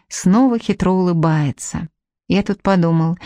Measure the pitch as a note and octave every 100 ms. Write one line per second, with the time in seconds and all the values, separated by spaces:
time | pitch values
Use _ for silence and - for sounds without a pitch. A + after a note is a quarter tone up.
0 | _ - F3+ G#3+ C4 A#3 - G3 F#3 F#3
1 | F3+ E3 E3 D#3 C#3+ - - E3 E3 _
2 | _ _ - F#3+ G3+ G3+ G3 F#3+ E3+ E3
3 | E3 E3+